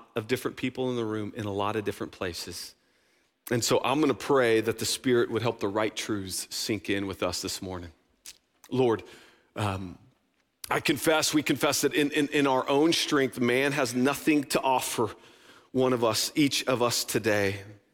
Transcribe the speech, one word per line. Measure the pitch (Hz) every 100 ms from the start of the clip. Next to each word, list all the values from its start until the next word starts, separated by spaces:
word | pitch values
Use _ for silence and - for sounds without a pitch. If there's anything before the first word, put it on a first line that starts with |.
| - -
of | 110
different | 123 - -
people | 127 127 127
in | 123
the | 110
room | 107 104 -
in | 104
a |
lot | 98 101 107
of |
different | 104 - -
places. | - 95 85 - 85 - - _ _ _ _ _ _ -
And | 120
so | - 123
I'm | 117 143
gonna | 147 113
pray | - 139 120 113
that | 110 -
the | 104
Spirit | - 131 120 -
would | 110
help | 113 113
the | 101
right | 104 107 -
truths | - 107 95 - -
sink | - - 104 -
in | 98 98
with | 90
us | 90 90
this | 95 -
morning. | 95 90 87 - _ _ - - _ _ -
Lord, | 127 127 107 - - - _ _ -
um, | 104 95 92 - _ _ _ _ _ _ -
I | 139
confess, | - 147 160 156 143
we | 151
confess | 143 139 151 131
that | 139 127
in, | 143
in, | 151 143
in | 147 139
our | 131 -
own | 139 160
strength, | 160 - 147 131 -
man | 120 123 143
has | 143 123 123
nothing | 127 - - 147 135
to | -
offer | 131 127 - - 107 - - - - - _
one | 127 127
of | 127
us, | 117 107 - -
each | 143 - -
of | 123
us | 120 -
today. | - 123 110 104 98 98 101 - _